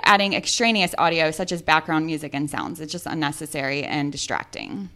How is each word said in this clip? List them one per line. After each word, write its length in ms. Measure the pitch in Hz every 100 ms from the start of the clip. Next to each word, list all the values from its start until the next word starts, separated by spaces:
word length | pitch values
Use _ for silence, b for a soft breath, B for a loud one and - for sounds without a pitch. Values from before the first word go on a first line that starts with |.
adding 300 | - 202 196
extraneous 600 | - - - 233 220 180 -
audio 320 | 170 165 156
such 200 | 156 180
as 120 | 170
background 420 | - 156 160 156 160
music 300 | 151 151 139
and 120 | 147
sounds. 320 | 135 - 170
It's 120 | 156
just 160 | 175 -
unnecessary 760 | 160 143 147 156 151 135 143
and 300 | - 147 143
distracting. 760 | - - 80 - - - - 185